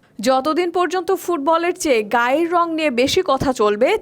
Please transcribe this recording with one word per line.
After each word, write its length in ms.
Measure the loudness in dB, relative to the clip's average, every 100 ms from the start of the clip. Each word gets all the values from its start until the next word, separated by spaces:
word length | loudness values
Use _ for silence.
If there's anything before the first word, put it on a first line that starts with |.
| _ -6
যতদিন 500 | 0 0 0 0 0
পর্যন্ত 420 | 0 -2 -2 -2
ফুটবলের 600 | -4 -2 -2 0 0 0
চেয়ে 280 | -2 0 0
গায়ের 500 | 0 0 2 0 0
রং 220 | 0 0
নিয়ে 160 | 0 -2
বেশি 320 | 0 0 0
কথা 280 | 0 0 0
চলবে, 460 | 0 0 2 2 0